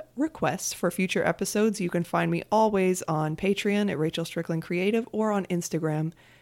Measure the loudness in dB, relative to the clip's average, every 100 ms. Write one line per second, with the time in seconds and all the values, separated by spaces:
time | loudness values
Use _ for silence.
0 | -6 -4 -4 0 -2 0 -4 -2 -2 0
1 | 0 2 2 0 -2 2 2 2 -2 -2
2 | 0 0 2 0 2 4 4 4 2 2
3 | 0 0 0 -2 0 0 2 2 2 0
4 | -2 -2 -4 -4 -4 -4 -2 -2 2 0
5 | 0 -2 0 0 0 -2 -2 -2 0 0
6 | -2 -6 -20 -20